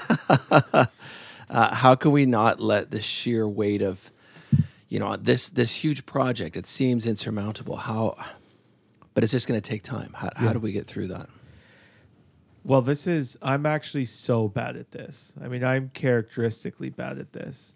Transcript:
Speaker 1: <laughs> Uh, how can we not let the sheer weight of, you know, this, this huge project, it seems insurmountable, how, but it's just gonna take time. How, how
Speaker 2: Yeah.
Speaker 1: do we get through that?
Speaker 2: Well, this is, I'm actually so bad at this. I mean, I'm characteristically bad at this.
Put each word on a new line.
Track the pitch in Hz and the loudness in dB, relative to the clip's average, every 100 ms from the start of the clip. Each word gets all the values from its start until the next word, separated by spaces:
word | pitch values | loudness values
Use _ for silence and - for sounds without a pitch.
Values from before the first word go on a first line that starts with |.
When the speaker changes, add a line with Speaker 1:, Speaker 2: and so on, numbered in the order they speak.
| - 180 - | -2 -2 4
Speaker 1:
<laughs> | - - 175 - - 120 _ - - - - - | 2 6 4 6 4 4 _ -20 -18 -18 -20 -4
Uh, | 123 110 | 2 2
how | 120 127 131 | 6 6 8
can | 151 | 6
we | 143 131 | 6 6
not | 113 110 - | 6 4 2
let | 107 104 - | 2 0 0
the | 101 | -6
sheer | - - 123 113 107 | -4 -4 -2 0 0
weight | 101 104 104 | 0 0 0
of, | 98 98 - _ _ - - - - - - | -2 -4 -14 _ _ -12 0 2 2 -4 -8
you | 101 | -4
know, | 101 101 | -2 -2
this, | 110 127 - | 0 0 0
this | - 120 - | 0 -2 0
huge | 156 143 - | -4 -4 -4
project, | 139 131 113 80 82 | -2 0 -2 -6 -8
it | - | -8
seems | - 131 120 113 | -2 0 0 -2
insurmountable, | 107 - 107 104 104 - - | -4 -4 -6 -6 -8 -10 -8
how, | - 110 110 - - - _ _ _ _ _ _ - | -6 -2 -2 -4 -14 -18 _ _ _ _ _ _ -4
but | - | 0
it's | 113 | 2
just | 127 - | 0 -2
gonna | 113 | -4
take | - 107 | -4 -8
time. | - 110 - | -6 -10 -10
How, | - - - | -8 -8 0
how | 117 | 0
Speaker 2:
Yeah. | |
Speaker 1:
do | 107 | 0
we | 107 | -2
get | 98 - | -6 -8
through | - 92 | -8 -6
that? | 82 82 - - - - - _ _ _ _ _ _ _ _ - | -8 -14 -20 -20 -20 -20 -20 _ _ _ _ _ _ _ _ 2
Speaker 2:
Well, | 135 | 4
this | 123 147 180 | 4 -2 0
is, | 165 127 - | -2 -2 -6
I'm | 139 139 151 | -2 0 0
actually | 151 - 147 | -2 -4 -6
so | 120 - - 117 107 | -6 -6 0 0 0
bad | 117 120 - | -2 -6 -10
at | - | -14
this. | - - - - - | -16 -16 -18 -20 -16
I | 135 | -10
mean, | 123 | -2
I'm | 127 131 131 | 0 0 -2
characteristically | - 131 120 110 - 117 117 - - 131 | -2 2 2 0 -2 -2 -2 -12 -8 -10
bad | 131 131 135 | -8 -10 -10
at | - | -12
this. | - - 135 - | -14 -14 -14 -20